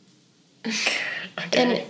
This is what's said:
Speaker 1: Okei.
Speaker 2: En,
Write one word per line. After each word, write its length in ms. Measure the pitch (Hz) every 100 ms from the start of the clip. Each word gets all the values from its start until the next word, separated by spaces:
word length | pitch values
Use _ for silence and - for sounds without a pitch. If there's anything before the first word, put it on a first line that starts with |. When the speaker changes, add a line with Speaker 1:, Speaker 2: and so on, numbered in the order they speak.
| _ _ _ _ _ _ 226 - - - - - - - 175
Speaker 1:
Okei. 160 | -
Speaker 2:
En, 200 | 247 226 -